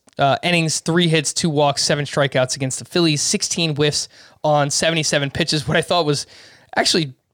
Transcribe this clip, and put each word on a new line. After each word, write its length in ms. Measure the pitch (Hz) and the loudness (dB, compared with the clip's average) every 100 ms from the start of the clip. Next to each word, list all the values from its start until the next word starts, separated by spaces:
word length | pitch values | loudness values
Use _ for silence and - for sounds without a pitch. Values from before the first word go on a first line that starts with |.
| _ - | _ 0
uh, 180 | 139 127 | 2 2
innings, 380 | 175 175 160 - | 0 0 0 -2
three 260 | - 165 175 | 0 2 4
hits, 260 | 160 139 | 2 0
two 160 | - 175 | -2 -2
walks, 360 | 147 143 - | 2 2 2
seven 200 | - 147 139 | 0 0 -2
strikeouts 500 | - 139 135 127 135 | 0 0 2 0 -2
against 240 | 131 - | -6 -6
the 40 | |
Phillies, 380 | 127 175 165 147 | -4 0 2 0
sixteen 540 | - 202 - - 165 143 | -2 -2 -2 -2 -2 0
whiffs 320 | 147 - - - - _ | 0 0 -6 -12 -20 _
on 260 | 156 147 143 | 0 2 2
seventy-seven 600 | - 165 165 147 151 139 | 0 0 0 0 0 -2
pitches. 380 | - 160 156 143 | -2 -2 -2 0
What 80 | 165 | 0
I 60 | |
thought 240 | - 180 147 | 0 0 2
was 200 | 143 - - - - _ | -2 -4 -16 -20 -20 _
actually 400 | - - 185 143 - _ | -2 0 0 -2 -8 _